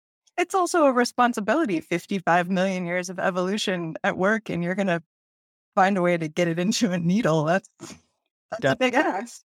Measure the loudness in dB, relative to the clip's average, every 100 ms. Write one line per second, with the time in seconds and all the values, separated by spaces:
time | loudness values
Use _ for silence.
0 | _ _ _ -6 -2 0 0 4 4 4
1 | 0 2 0 0 0 0 0 -2 -2 -4
2 | -4 -4 2 2 2 0 0 -2 -4 -4
3 | -6 -4 -2 -2 -2 -2 -4 -4 -6 -4
4 | -4 0 0 0 -2 -4 -2 -2 0 -2
5 | -4 _ _ _ _ _ _ 2 2 4
6 | 2 0 -2 0 0 0 0 0 0 0
7 | 0 2 2 2 2 0 -2 _ -20 -20
8 | _ _ _ _ -12 -2 0 2 0 2
9 | 0 -2 -8 -16 _